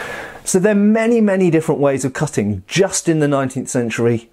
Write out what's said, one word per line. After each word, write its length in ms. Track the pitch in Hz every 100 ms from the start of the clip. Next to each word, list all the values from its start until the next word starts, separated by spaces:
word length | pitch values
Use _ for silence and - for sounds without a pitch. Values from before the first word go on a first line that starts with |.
| - - - -
So 140 | - 185
there 140 | 202
are 20 |
many, 460 | 202 208 220 220 233
many 320 | 208 190 185
different 280 | 160 160 131
ways 240 | 139 139
of 100 | 131
cutting 500 | - 151 - 104 101 -
just 420 | 165 190 - -
in 120 | 160
the 80 | 147
nineteenth 400 | 139 131 131 -
century 600 | 131 117 110 117 117 -